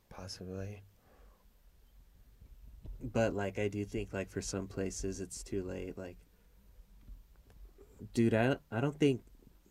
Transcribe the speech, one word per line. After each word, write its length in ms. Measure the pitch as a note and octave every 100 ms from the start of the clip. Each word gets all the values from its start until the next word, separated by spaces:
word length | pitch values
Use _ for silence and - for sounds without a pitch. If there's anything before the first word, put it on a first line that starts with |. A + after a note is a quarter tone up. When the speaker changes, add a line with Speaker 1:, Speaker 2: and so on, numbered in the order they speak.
| -
Speaker 1:
Possibly. 760 | - F#2 - F2+ F#2+ G2 G2+ G2+ _ - - - - - _ - - - - - - - - - - - - - -
Speaker 2:
But, 340 | B2 A2+ A2 F#2+
like, 240 | G2 F#2+
I 80 | G#2
do 160 | G#2 G2+
think, 280 | A2+ G2+
like, 160 | G2 F#2
for 100 | -
some 260 | - G2 F#2+
places 540 | G2 F#2+ - F#2+ F#2+
it's 220 | F2+ -
too 200 | - G2+
late. 340 | F#2 F#2 F#2 F#2+
Like, 200 | F2+ F2+ - - - - - - - - - - - - - - - - - - G#2
dude, 200 | - A2+
I, 240 | A2 A#2+ C#3 -
I 100 | A2
don't 160 | C#3 D3+
think 240 | D3 B2 - - - - -